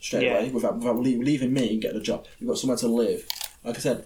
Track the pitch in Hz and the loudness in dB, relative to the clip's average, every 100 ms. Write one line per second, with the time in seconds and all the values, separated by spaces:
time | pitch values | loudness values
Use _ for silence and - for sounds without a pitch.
0 | - 127 127 120 131 120 110 117 120 117 | -4 0 2 2 0 0 0 0 0 2
1 | 131 117 135 143 127 135 113 110 - 110 | 2 2 2 2 2 2 2 0 -2 -4
2 | 113 - - - 120 - 131 117 117 117 | -4 -4 -6 -10 -4 -2 0 0 2 2
3 | 107 87 - - - - 117 117 147 113 | 2 0 -6 -10 -10 -10 -10 -4 -2 -2